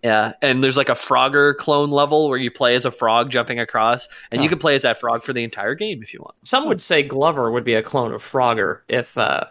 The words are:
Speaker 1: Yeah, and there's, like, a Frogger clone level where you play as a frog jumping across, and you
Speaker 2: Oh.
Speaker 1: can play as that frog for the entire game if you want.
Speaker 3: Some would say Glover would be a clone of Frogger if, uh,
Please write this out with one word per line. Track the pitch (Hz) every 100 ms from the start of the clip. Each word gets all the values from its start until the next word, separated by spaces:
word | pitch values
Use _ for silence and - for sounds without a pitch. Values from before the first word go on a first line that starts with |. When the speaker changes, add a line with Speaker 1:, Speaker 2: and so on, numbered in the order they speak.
Speaker 1:
Yeah, | 120 107 110 -
and | 143 127
there's, | 135 131
like, | 135
a |
Frogger | 120 - 127 131 143 143 143
clone | - 143 147
level | 143 143 151 151
where | 127
you | 123
play | - 123
as | 123 127
a |
frog | - 117 117 127
jumping | 123 117 120
across, | 113 117 113 123 - - -
and | 123
you | 151
Speaker 2:
Oh. |
Speaker 1:
can | 170
play | 160
as | 139
that | 131 110
frog | 120 117
for | -
the | 123
entire | 117 110 101 151
game | 214 160
if | 110
you | -
want. | - -
Speaker 3:
Some | - 262 311
would | 196
say | - 165
Glover | 143 131 151 147 117
would | 120 120
be | 113
a |
clone | 110 139 117
of | 107
Frogger | - 135 127 113 95 - -
if, | 123 120 -
uh, | 95 69 -